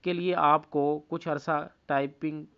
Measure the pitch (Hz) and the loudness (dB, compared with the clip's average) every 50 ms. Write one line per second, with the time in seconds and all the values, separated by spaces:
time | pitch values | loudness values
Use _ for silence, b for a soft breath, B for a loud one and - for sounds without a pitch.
0 | - 180 175 175 175 185 180 175 151 147 151 156 151 _ - 147 143 147 151 151 | -2 -2 -4 -2 0 0 0 4 4 6 4 4 2 _ -2 0 0 2 0 -2
1 | 147 _ 165 165 - 170 151 143 - - 156 147 147 - _ _ _ - 147 139 | -4 _ -8 -6 -4 -4 -4 -4 -2 -2 -2 -2 -2 -6 _ _ _ -2 0 0
2 | 139 139 143 _ 165 156 151 151 151 - _ | 0 -2 -6 _ -6 -6 -6 -6 -12 -14 _